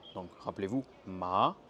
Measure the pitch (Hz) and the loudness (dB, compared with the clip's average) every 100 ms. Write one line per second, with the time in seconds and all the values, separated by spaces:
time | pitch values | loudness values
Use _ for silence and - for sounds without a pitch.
0 | - 98 90 - - 95 98 127 131 - | -12 -10 -10 -8 -8 -4 -2 -2 -4 -12
1 | - 92 90 95 127 196 | -10 -6 0 4 4 2